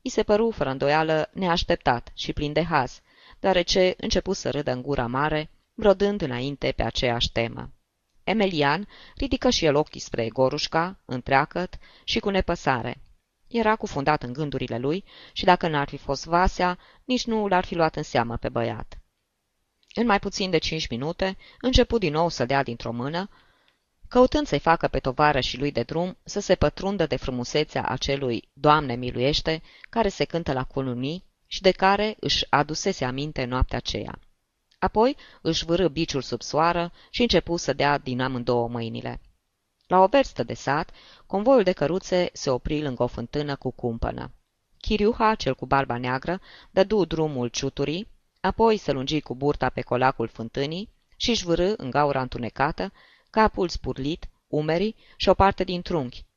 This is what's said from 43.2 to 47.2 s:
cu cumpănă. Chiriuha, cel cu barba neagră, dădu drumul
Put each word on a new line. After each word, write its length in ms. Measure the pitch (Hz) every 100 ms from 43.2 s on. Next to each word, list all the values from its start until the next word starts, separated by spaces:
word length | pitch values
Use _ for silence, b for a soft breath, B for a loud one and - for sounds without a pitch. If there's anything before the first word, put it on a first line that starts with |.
| 120 147 147 139
cu 160 | 131
cumpănă. 600 | - 123 117 113 120 131 - _ _ _ _
Chiriuha, 540 | - 214 208 254 220 220
cel 200 | - 131
cu 100 | 131
barba 320 | 139 135 120
neagră, 440 | 127 131 165 185 B B B
dădu 340 | - 190 214 165
drumul 420 | 160